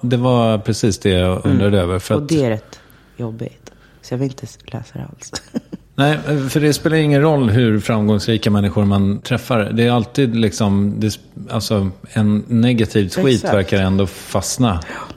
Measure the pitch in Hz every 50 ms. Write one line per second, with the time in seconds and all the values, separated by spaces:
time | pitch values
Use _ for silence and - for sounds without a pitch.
0 | - 123 123 120 123 127 127 120 117 113 110 104 101 - 110 - - 110 95 -
1 | - 104 92 90 90 92 92 90 - 101 98 98 98 101 101 98 90 87 92 92
2 | - - 110 104 151 135 165 156 135 117 110 107 - - - - - - - -
3 | - _ _ - 120 113 110 113 117 - - - - - - - - - - -
4 | - - 127 123 135 135 131 - - 117 - - - - - 113 117 - - -
5 | 127 - - - - - - - - - - - - - - - - _ _ -
6 | 139 147 156 151 151 147 147 147 135 135 - 156 147 151 139 - - 170 156 160
7 | 156 147 147 139 147 160 156 143 131 113 101 127 123 113 107 107 101 - 120 110
8 | 104 104 107 104 - - 113 107 - 113 104 104 101 101 - 104 104 101 101 98
9 | 98 98 101 - - - 127 117 - - 127 113 101 107 110 113 117 120 123 120
10 | 107 - - - 139 120 113 113 113 107 - - 113 101 98 98 101 101 104 107
11 | 107 107 101 - - - - - 98 - 135 113 104 - 113 104 98 95 92 -
12 | - - - 117 107 104 104 104 104 - 120 113 113 123 123 113 113 101 - 110
13 | 101 92 - - 185 139 123 104 - 185 123 101 95 - - 98 95 92 95 98
14 | 98 92 - - - - - 104 95 - - - 127 117 95 80 80 - - -
15 | - - -